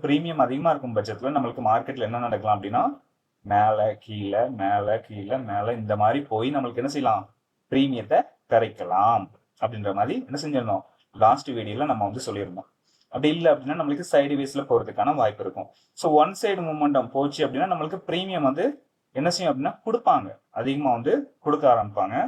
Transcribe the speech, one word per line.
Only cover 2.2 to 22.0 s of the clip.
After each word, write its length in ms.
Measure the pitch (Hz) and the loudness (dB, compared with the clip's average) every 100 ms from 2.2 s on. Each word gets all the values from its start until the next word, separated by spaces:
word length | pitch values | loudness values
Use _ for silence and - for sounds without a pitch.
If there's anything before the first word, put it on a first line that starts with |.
| 120 | -4
நடக்கலாம் 320 | 104 107 104 | -2 0 0
அப்படின்னா, 260 | 101 120 233 285 _ _ _ _ | 0 0 0 -2 _ _ _ _
மேல, 340 | 101 104 107 107 107 104 | 0 2 4 4 0 -2
கீழே, 380 | - 104 101 101 127 117 | -8 -8 -2 0 0 -2
மேல, 360 | 98 104 104 110 - | 0 0 0 -2 -4
கீழே, 320 | 101 98 131 117 | -12 -6 -6 -4
மேல 200 | 101 107 120 | -4 -2 -2
இந்த 140 | 107 104 | -2 2
மாதிரி 180 | 107 135 143 | 2 0 -2
போய் 220 | 110 127 147 | -2 -2 -2
நம்மளுக்கு 260 | 123 117 | -4 -4
என்ன 100 | 135 147 | -4 -2
செய்யலாம்? 280 | 123 104 95 _ _ _ _ | 0 0 -4 _ _ _ _
பிரீமியத்தை 480 | 135 139 123 107 160 - _ - | 0 0 0 0 0 0 _ 0
கரைக்கலாம் 720 | 113 - - - 92 107 113 92 _ _ _ | 2 2 -2 -2 2 4 2 -2 _ _ _
அப்படின்ற 280 | 113 110 101 98 | -6 -4 -4 0
மாதிரி 160 | 113 233 254 | 0 -2 -6
என்ன 100 | 143 | -8
செஞ்சிருந்தோம்? 420 | 151 135 113 95 - _ _ 107 | -4 -2 0 -2 -4 _ _ 4
லாஸ்ட் 340 | 110 139 - 120 | 6 6 0 -6
வீடியோல 300 | 104 113 147 | -4 -2 -2
நம்ம 140 | 113 101 | 0 -2
வந்து 140 | 117 117 | -4 -6
சொல்லியிருந்தோம். 420 | 101 92 92 - _ _ _ _ | -6 -6 -10 -16 _ _ _ _
அப்படி 180 | 131 151 | -2 0
இல்லை 160 | 170 165 | 4 4
அப்படின்னா, 220 | 139 131 165 | 4 0 -4
நம்மளுக்கு 260 | 151 143 - | -2 -4 2
சைடு 240 | 147 139 143 | 2 4 0
வேஸ்ல 240 | 135 139 135 | -4 -4 0
போறதுக்கான 460 | 117 107 101 127 147 | 0 0 -2 0 2
வாய்ப்பு 240 | 110 104 | 0 0
இருக்கும். 220 | 98 101 - _ _ - | -8 -10 -12 _ _ -4
So, 80 | 170 151 | 4 4
ஒன் 120 | 165 190 | 4 2
சைடு 180 | 214 190 165 | -2 -2 -2
மூமெண்டம் 440 | 151 147 139 120 | 0 2 2 0
போச்சு 260 | 135 143 147 139 | 0 -2 0 -2
அப்படின்னா, 200 | 127 185 | 0 -2
நம்மளுக்கு 260 | 165 156 185 - | -2 -4 -8 -6
பிரீமியம் 380 | 170 190 180 139 | -4 -4 0 0
வந்து 160 | 143 240 294 _ _ _ 131 | 0 -2 -4 _ _ _ -2
என்ன 140 | 165 | -2
செய்யும் 160 | 175 175 | 0 0
அப்படின்னா, 220 | 131 151 - - | 0 -2 -4 -2
கொடுப்பாங்க, 420 | 233 208 151 98 - _ - | 0 4 2 0 -12 _ -6
அதிகமா 320 | 127 139 139 120 | -4 -2 0 0
வந்து 160 | 127 262 285 _ | 2 0 -2 _
கொடுக்க 220 | 151 147 135 | -2 2 6
ஆரம்பிப்பாங்க. 420 | 117 104 104 | 4 2 -2